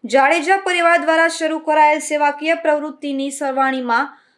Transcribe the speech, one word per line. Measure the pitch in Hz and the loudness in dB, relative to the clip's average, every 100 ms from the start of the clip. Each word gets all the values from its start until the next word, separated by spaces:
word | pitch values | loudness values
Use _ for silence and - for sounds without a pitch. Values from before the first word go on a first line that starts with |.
| 226 | 2
જાડેજા | 254 277 339 302 392 | 2 4 2 2 0
પરિવાર | 381 349 339 339 | 0 0 2 2
દ્વારા | 302 320 330 | 2 2 2
શરૂ | 330 320 311 | 0 -4 -4
કરાયેલ | 311 311 302 302 | 0 4 4 2
સેવાકીય | 302 302 294 285 311 | -2 0 0 -2 -2
પ્રવૃત્તિની | 330 330 302 302 302 285 269 277 | -2 0 -2 -4 -10 -8 -6 -6
સરવાણીમાં | 277 277 262 269 262 247 233 285 - _ | -6 -4 0 -2 -2 -2 -2 -2 -10 _